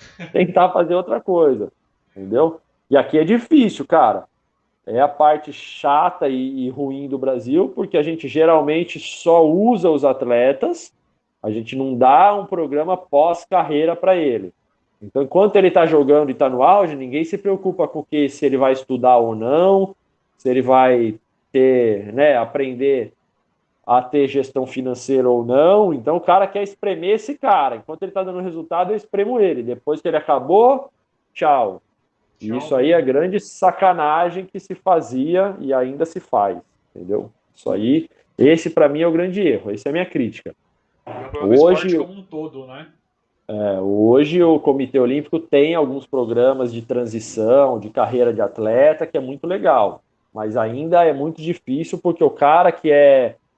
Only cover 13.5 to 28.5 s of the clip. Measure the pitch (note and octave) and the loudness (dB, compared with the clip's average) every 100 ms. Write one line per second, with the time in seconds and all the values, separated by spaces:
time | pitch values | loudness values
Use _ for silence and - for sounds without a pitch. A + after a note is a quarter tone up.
13.5 | F#3 D3+ D3 E3 E3+ F#3 F3+ D3 A2+ F#2 | -2 0 0 0 0 0 2 0 -2 -6
14.5 | _ _ _ _ _ G#2 C3+ C3+ F3 G#3 | _ _ _ _ _ -8 -4 0 2 2
15.5 | G3+ F#3 F#3 D#3+ D#3 C3+ D3 C#3+ C3 C3+ | 4 4 4 2 2 4 4 2 0 -2
16.5 | B2+ D3 G3+ F3 C#3+ B2+ C#3+ D#3+ G3 G3+ | 2 4 4 2 -4 -8 -6 -6 -6 -4
17.5 | F#3+ F#3+ F3+ D3+ D#3 - D3+ C#3 - C#3+ | -4 -4 -4 -4 -6 -6 -2 -2 0 -2
18.5 | C3 C3+ C3 - B2+ B2 B2 A2+ A2 A#2 | 0 0 0 -4 0 4 4 2 -4 -2
19.5 | D3+ F#3+ G3 F#3+ - _ _ _ _ C3 | 2 4 2 0 -8 _ _ _ _ -2
20.5 | B2+ B2 C3 B2+ B2 A2+ A2 _ _ _ | 0 2 4 4 2 0 -6 _ _ _
21.5 | C3+ C3 B2+ A#2 G2+ G#2 A#2+ D3+ B2+ A2+ | 2 4 4 2 -2 -4 0 2 2 -2
22.5 | C#3+ C3+ B2 C#3 C3 G#2 _ _ _ _ | -4 -6 -4 -2 -2 -4 _ _ _ _
23.5 | _ _ _ - B2 B2 D3 C3+ C#3 C3 | _ _ _ -2 0 0 0 0 -2 -4
24.5 | C3+ B2+ C3+ B2+ A#2+ - C3 B2 A#2+ A#2 | -4 -6 -6 -8 -8 -2 0 2 0 0
25.5 | C3 E3 G#3 G3 C3+ A2+ E3+ F3 F#3 G3 | 2 4 4 2 -2 -4 -4 2 2 2
26.5 | G3+ G3 - G3+ E3+ F3+ A3 B3 C#4+ B3+ | -4 -10 -8 -8 -6 -4 -4 -4 -6 -2
27.5 | F#3 C3+ A#2 B2+ D#3+ F#3+ F#3+ F#3 F3+ F#3 | 0 0 -4 -14 -14 -10 -8 -8 -8 -10